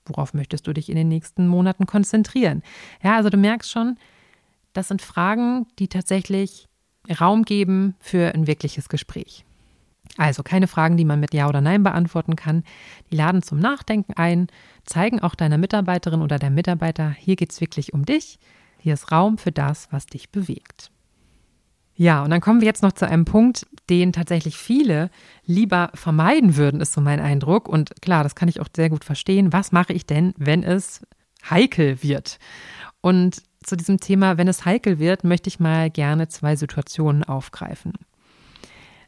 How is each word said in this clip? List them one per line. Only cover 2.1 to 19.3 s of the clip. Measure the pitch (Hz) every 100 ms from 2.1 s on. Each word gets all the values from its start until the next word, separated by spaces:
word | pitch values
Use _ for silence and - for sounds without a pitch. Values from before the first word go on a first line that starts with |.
| 220 208 262 202 147 - - - -
Ja, | 190 220
also | 208
du | 202
merkst | 202 226 -
schon, | 233 233 240 _ _ _ _ _ _ _
das | - 185
sind | 196
Fragen, | - - 180 220 240 247 226 -
die | 190
tatsächlich | 185 - 190 - 196 196 - _ _ _ _ - 165
Raum | 170 214
geben | 220 208 190 190 196 185
für | - 180 170
ein | 156 151
wirkliches | 151 147 - -
Gespräch. | 147 - - - - _ _ _ _ _ _ - -
Also | 151 139
keine | - 185 185
Fragen, | - 160 170
die |
man | 156 147
mit | 147
Ja | 147 143
oder | 143
Nein | 147 202
beantworten | 196 170 170 165 160 160
kann. | 156 160 - - - - _
Die | 156
laden | 156 185
zum | - 147
Nachdenken | 214 277 - 214 -
ein, | - 170 175 180 - - _
zeigen | - 165 214 240
auch | 175
deiner | - 156 151
Mitarbeiterin | 190 214 185 180 175 160
oder | 156 143
deinem | 139
Mitarbeiter, | 139 175 170 165 160 156
hier | 143 - 190
geht's | 170 -
wirklich | 165 - -
um | 147
dich, | 151 302 - - _ _ _ _
hier | 156
ist | 147 -
Raum | 160 202